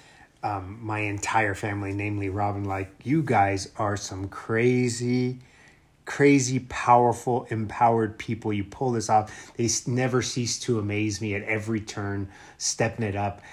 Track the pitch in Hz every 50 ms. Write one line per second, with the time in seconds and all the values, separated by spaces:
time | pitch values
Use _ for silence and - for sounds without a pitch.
0 | - - - - - - _ _ - 110 104 95 90 92 104 117 117 107 107 107
1 | 107 104 101 101 - - - 113 110 104 98 - - 107 101 101 101 98 98 101
2 | 101 107 104 101 98 95 92 104 101 104 101 101 101 98 95 95 98 - - -
3 | - 117 147 165 147 127 120 104 98 98 98 95 - - - - 110 101 101 98
4 | - - 95 95 98 98 - - - - 113 113 120 127 127 123 123 120 113 113
5 | 120 123 123 127 127 127 127 - - - - - - - - _ _ _ _ _
6 | _ - - - 143 143 139 139 123 123 131 123 127 - - - - 123 120 123
7 | 120 120 110 - - 135 120 123 - - 117 110 110 104 - - 120 117 117 113
8 | 110 107 107 - - - 117 107 - 110 107 101 95 95 - - 135 127 120 113
9 | 107 - 110 110 101 - - - - - - - 120 110 - - - - 120 127
10 | 127 123 123 123 110 - - 127 120 110 - - - - 120 110 101 104 104 104
11 | 107 107 101 - 113 107 98 104 107 - 110 107 101 110 113 107 104 - - 110
12 | 101 101 98 101 98 95 - - - - - - - - - - 123 113 - -
13 | 113 101 95 101 104 101 95 - - -